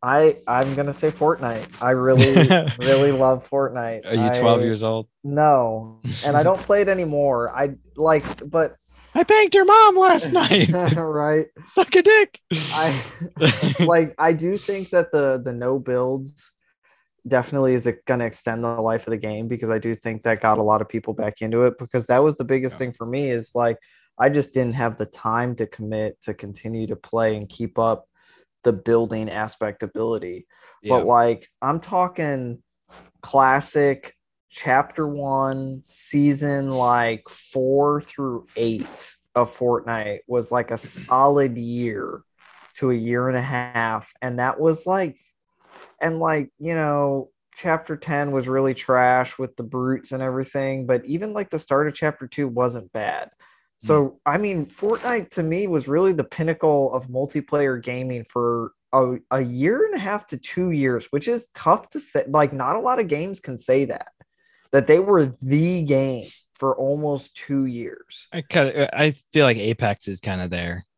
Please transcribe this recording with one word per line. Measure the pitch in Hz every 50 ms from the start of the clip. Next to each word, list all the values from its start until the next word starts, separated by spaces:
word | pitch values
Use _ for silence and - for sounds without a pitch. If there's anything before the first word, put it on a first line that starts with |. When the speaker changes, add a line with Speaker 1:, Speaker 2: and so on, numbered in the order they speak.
Speaker 1:
I, | 123 127 135 151 156 156 - - - 123
I'm | 123 127 135 135 135
gonna | 139 143 143
say | 143 - 160 151
Fortnite. | 147 - 151 156 170 - 131 120 113 110 113 - - -
I | 120 127
really, | 131 127 127 131 131 127 - 135 - 175 156 -
Speaker 2:
<laughs> | 185 170 160 143 - 123
Speaker 1:
really | 123 135 135 135 143 143
love | 135 131 131 131 131 127 - -
Fortnite. | 139 139 139 117 120 123 117 113 113 107 -
Speaker 2:
Are | 92 113
you | 113 110 110 120 123
twelve | 120 117 117 117
Speaker 1:
I | 117
Speaker 2:
years | 113 110 104
old? | 110 110 113 113 110 _ _ _
Speaker 1:
No, | - 143 143 151 151 151 143 131 120 113 110 110 110 113 113 _ - 127 - - -
and | 151 143
I | 147
Speaker 2:
<laughs> | 156 180
Speaker 1:
don't | 190 185
play | - - 202 208
it | 196 196
anymore. | 190 185 175 156 147 143 143 139 127 117 120 110 -
I, | 127 143 143 135 - _ _ -
like, | 135 156 160 156 147 - - - - - 147
but | 165 165 156 - - _ _ _ _ _ _ _ -
Speaker 2:
I | 330
banged | 349 - 415 427 427 339 -
your | 392 370
mom | 392 415 453 440 415 370
last | 381 370 370 339 - - -
Speaker 1:
<laughs> |
Speaker 2:
night. | 359 349 330 - 202 196 156 156 160 180 175 143 156
Speaker 1:
Right. | 170 165 156 151 147 147 151 151 156 156 - _ - - -
Speaker 2:
Suck | - 381 349 - -
a | 359
dick. | 330 403 440 427 403 - - - _ -
Speaker 1:
I, | 180 156 151 135 139 156 160 160 135 127 117 - - - 165 - - 147
Speaker 2:
<laughs> | 160 147 107 - 160 - 135 -
Speaker 1:
like, | 175 165 170 165 160 143 - -
I | 156 165
do | 165 151 165 180 202 202
think | - - 196 196 185 -
that | 185 175 170 170
the, | 156 147 139 135 131 127 120
the | 127
no | 120 120 123 127 135 135
builds | 127 131 123 123 127 127 135 135 135 143 - - - - _ _ _ _ _ _ _ _ _ _ _ _ _ _ - 123
definitely | 131 123 120 - 143 139 131 131 127
is | 120 113 120 113 - -
gonna | - 127 120 117
extend | 113 113 - - 117 113 117 117
the | 117 117 117
life | 110 113 113 110 -
of | 113
the | 113
game, | 104 107 107 107 107 113
because | 113 123 107 117 110
I | 113 110
do | - 113 113
think | - - 117 110 110 -
that | 117 113 110
got | - 110 107 110
a | 107
lot | 107 107 107
of | 104 -
people | - 110 - 110 101
back | 110 104 107 - -
into | 110 110 117 117
it, | 123 123 120 -
because | 123 - - 123 113
that | - 123 131 147
was | 156 143
the | - 127
biggest | 120 135 131 131 127 -
Speaker 2:
Yeah. | -
Speaker 1:
thing | 131 123
for | - - 117
me | 117 127 139 143 131
is, | 120 117 110 - -
like, | 120 120 117 113 - _ _ _ _ _ _ _ -
I | 123 143
just | 147 147 139 - -
didn't | 131 123 120 117
have | 135 117 117 110
the | - 110
time | - - - - 110 113 120 123 123 120
to | 117 110
commit | - - - 107 107 110 107 107 101 - _
to | - 110 104
continue | - 104 98 98 - - 113 113 113 110 104
to | 107
play | - - - - 113 113 110 107
and | 104 104 95
keep | - - 117 98 - 117
up | 113 113 110 - - _ _ _ _ _ _ _ _ _ _ _
the | - 123
building | 107 92 - 113 117 117 117 110 113 110 110 107
aspect | - 107 110 107 - - 110 104 101 -
ability. | 110 92 - 107 113 113 113 104 90 90 90 90 - _ _ _ _ - _ _
Speaker 2:
Yeah. | - 104 127 120
Speaker 1:
But, | 87
like, | 110 120 120 117 117 113 113 - _ _ -
I'm | 127 135 156 160
talking | - - 202 180 180 180 180 175 160 147 139 131 127 120 120 - _ _ _ _ _ _ - - - _ _ _
classic | - - - 139 131 131 131 139 135 - - 147 143 139 135 135 - - _ _ _ _ _ _ _ _
chapter | - - - 135 131 139 143 - - 160 156 147
one, | 143 143 139 135 135 135 135 135 135 135 135 131 131 131
season, | - - - - - - 147 143 143 147 139 139 147 143 139 139 135 135
like, | 131 127 127 120 120 120 117 117 113 110 - -
four | - - - - - 135 127 131 135 139 143 147 147 147
through | 143 - - - 139 131 120 113 - _ -
eight | 110 117 113 113 101 - - - - - - - _ _ _ -
of | 120 120 120 -
Fortnite | - 127 120 120 - - 117 117 110 107 104 101 - - -
was, | 123 120 113 -
like, | 120 123 117 -
a | 117 110
solid | - - - - - - 127 131 139 143 143 143 139 127 117 120
year | 117 117 120 120 120 113 104 98 80 80 80 - _ _ _ _ _ _ _ _ - _ -
to | - 143 127
a | 123
year | 117 113 117 120 123 127 131
and | 127
a | 123
half. | 127 135 135 123 123 123 120 117 113 113 110 110 - - - -
And | 127 127 120 123
that | 123 131 - -
was, | 156 165 156 160 -
like, | 180 190 196 185 151 - _ _ _ _ _ _ _ _ _ _ _ - - - - _ -
and, | - 165 165 160
like, | 165 160 160 151 135 - _ -
you | 147 165 170
know, | 160 156 147 143 143 143 139 139 139 135 - _ _ _ _ _
chapter | - - 175 160 160 - - 151
ten | 147 - 165 151 143 147 143
was | 139 135 120
really | 127 131 135 135 135 127
trash | - - - 127 127 127 123 127 127 123 - - -
with | 131 - _
the | - 117
brutes | 110 127 127 127 131 135 - - -
and | 135 131
everything, | 131 131 127 131 131 - - 139 135 135 135 135 127
but | 127 127 120 -
even, | - 151 170 208 214
like, | 208 208 196 -
the | 170 151
start | - - 139 139 151 151
of | 143
chapter | - 160 151 147 - 135 120
two | - 147 143
wasn't | 127 117 123 123 123 120 117 92 -
bad. | - 110 104 - 76 - - - _ _ _ _ _ _ _ _ _ - -
So, | 131 151 147 139 135 - _ -
I | 143 147 190
mean, | 208 202 190 165 143
Fortnite | - - - 202 208 233 - 233 247 240 220 175 -
to | - 185
me | 160 160 165 185 208
was | 190 165 143 123 135
really | 143 165 190 190
the | 180 151 127
pinnacle | - - - 160 165 156 - 160 156 147 143 135 123 127
of | 127 127 127
multiplayer | 123 131 143 139 - 151 139 - 151 147 143 135 127 120
gaming | - 127 123 127 127 131 127 117 110 _
for | - 123 120 120 117 117 117 - _ _ _ -
a, | - 135 131 123 127 - - -
a | 131 135
year | 127 120 123 127 139 185 233 285 427
and | 440 392
a | 262
half | 190 196 208 208 - -
to | - -
two | - - - 180 180 180
years, | 160 143 135 131 123 110 - -
which | 139 147 - 233
is | 240 226 - _ -
tough | - - 160 165 - - -
to | - 294
say. | - - - - - 135
Like, | 143 151 147 135
not | 143 131 127 139 180
a | 226
lot | 240 247 254 247
of | 214 165
games | - 202 175 196 190 -
can | - 143 127 117
say | - - 127 139 139
that, | - - - - - _ _ _ _ _ _ _ _ _ _ _ -
that | - 139 -
they | - 156 175
were | 190 202 202 170 147 131 120 -
the | 127 131 143 151 165 175 185 175 156
game | 143 139 135 135 135 127 117 - - - _ _ _ _
for | - 139 135 -
almost | - 135 135 143 147 151 147 143 131 - - -
two | - - - 139 139 135
years. | 127 120 120 113 - - - - _ - - - -
Speaker 2:
I | - 170
kinda, | - - - 165 139 135 - 147 139 - - 131
I | 151 151 139 _ _ _
feel | - 156 143
like | 123 113 110
Apex | 101 113 117 - - 104 101 - - 101
is | 95 -
kinda | - 104 95 92 90 87
there. | 90 90 87 85 87 92 - _ _